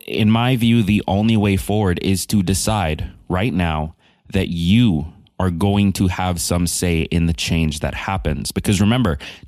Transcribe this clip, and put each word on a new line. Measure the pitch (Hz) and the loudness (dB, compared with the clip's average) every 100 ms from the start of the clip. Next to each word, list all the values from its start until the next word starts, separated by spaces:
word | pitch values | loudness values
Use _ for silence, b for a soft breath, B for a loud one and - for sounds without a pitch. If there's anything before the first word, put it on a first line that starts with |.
| 50 | -6
in | 65 107 | 0 2
my | 113 120 131 | 4 2 2
view, | 117 117 | 4 4
the | 98 104 - | 4 2 2
only | 95 110 110 | 0 2 2
way | 101 95 | 2 0
forward | - 104 98 85 | 0 0 0 0
is | 90 92 - | 0 -2 0
to | 107 | 0
decide | 90 95 - 107 80 78 - - - | 0 0 0 -2 -2 -4 -6 -12 -6
right | 92 117 | -2 -2
now | 90 85 78 78 - b b - | 0 -2 -2 -6 -10 b b -6
that | 98 92 | -4 -2
you | 85 85 113 120 78 78 - _ - | -2 2 4 4 0 -4 -12 _ -4
are | 92 | -2
going | 85 101 101 101 | 0 0 2 2
to | - 92 | 2 0
have | - 92 90 | 0 -4 -4
some | - 87 87 | -2 0 0
say | - 90 82 | -2 -2 0
in | 80 85 82 | 0 0 0
the | |
change | 80 - 82 80 71 | -2 -2 0 0 -2
that | 73 | -6
happens. | - - 95 - 71 - | -6 -6 -4 -4 -6 -6
Because | - - 95 | -4 -2 2
remember, | 104 123 107 73 B B | 2 2 0 -2 B B